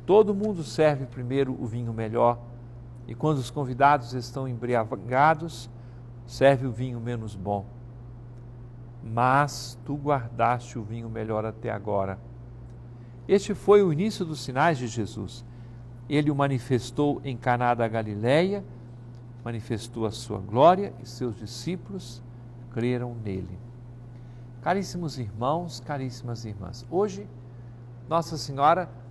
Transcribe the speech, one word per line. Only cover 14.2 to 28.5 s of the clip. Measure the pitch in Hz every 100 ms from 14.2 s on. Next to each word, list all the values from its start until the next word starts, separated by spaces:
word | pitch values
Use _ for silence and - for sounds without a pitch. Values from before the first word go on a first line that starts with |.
dos | 170 147
sinais | - 127 160 143
de | 127
Jesus. | 117 101 - 98 - - - - - - - -
Ele | 143 147
o |
manifestou | 139 139 131 - 123 120 - 147 139
em | 139 120
Caná | 127 120 123
da | 120 113
Galileia, | 113 107 104 117 147 185 202 190 - - - - - - -
manifestou | 117 117 110 110 - 120 110
a |
sua | - - 104
glória | 95 113 156 190 202 -
e | -
seus | - 123 104
discípulos | 107 - - 180 - 196 - - - - - - -
creram | 117 120 123 123 117
nele. | 104 95 90 92 - - - - - - - - - -
Caríssimos | 156 190 190 175 165 131
irmãos, | 110 98 123 160 175 -
caríssimas | - 143 131 117 120 117
irmãs, | 110 101 90 - -
hoje | 170 208 190 208 - - - - - - - -
Nossa | 165 165 156
Senhora | -